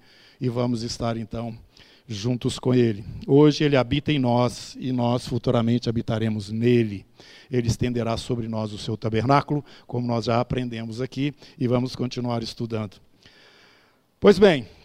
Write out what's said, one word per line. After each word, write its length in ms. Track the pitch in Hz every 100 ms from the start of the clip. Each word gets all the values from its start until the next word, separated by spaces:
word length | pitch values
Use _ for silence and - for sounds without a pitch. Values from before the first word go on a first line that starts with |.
| - _ - -
e 100 | 127
vamos 340 | 120 123 117
estar 340 | 120 - 117 113
então 400 | 110 113 117 113 - _ - _ -
juntos 520 | 107 113 123 127 -
com 160 | 131 127
Ele. 280 | 120 104 - - -
Hoje 380 | 143 151 143
Ele 120 | 151 139
habita 360 | 120 143 147
em 80 | 151
nós 580 | 123 120 123 - - -
e 120 | 127
nós 360 | 127 120 123 -
futuramente 640 | 123 - 120 117 120 127
habitaremos 640 | 117 110 113 110 107 98
nele. 560 | 110 120 120 113 98 - - - - -
Ele 180 | 127 117
estenderá 500 | 113 123 120 113 113
sobre 300 | - 123 113
nós 240 | 113 110
o 60 | 104
seu 180 | - 110
tabernáculo, 680 | 113 110 120 143 - 147 - - -
como 180 | 120 123
nós 200 | 117 113
já 140 | 117
aprendemos 640 | 123 - 123 113 113 110
aqui 320 | 131 - 143 - - -
e 100 | 123
vamos 280 | 123 127 -
continuar 480 | 123 - 123 120
estudando. 540 | 113 - 117 113 107 - _ _ - - - _ - _ _ _ _ _
Pois 180 | 190 196
bem, 300 | 202 151 117 -